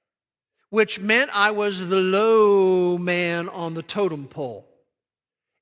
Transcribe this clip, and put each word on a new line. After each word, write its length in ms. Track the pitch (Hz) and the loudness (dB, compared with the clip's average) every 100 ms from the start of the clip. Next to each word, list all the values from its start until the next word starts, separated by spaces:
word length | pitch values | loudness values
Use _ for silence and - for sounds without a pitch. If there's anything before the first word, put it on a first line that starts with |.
| _ _ _ _ _ _ _ | _ _ _ _ _ _ _
which 300 | 214 214 185 | 0 0 -2
meant 300 | 202 226 285 | 0 2 2
I 180 | 202 208 | 2 0
was 280 | 208 208 185 | 2 -2 -4
the 180 | 175 190 | -2 0
low 1000 | 185 190 220 226 208 202 185 185 180 175 | 2 2 4 4 4 4 4 2 0 -2
man 520 | 175 175 175 170 175 | -2 -2 -2 -4 -6
on 240 | 185 165 | -8 -8
the 100 | 165 | -8
totem 440 | 160 208 190 156 135 | -8 -4 -4 -4 -12
pole. 400 | - 131 101 - _ _ _ _ _ _ _ _ _ | -10 -10 -10 -18 _ _ _ _ _ _ _ _ _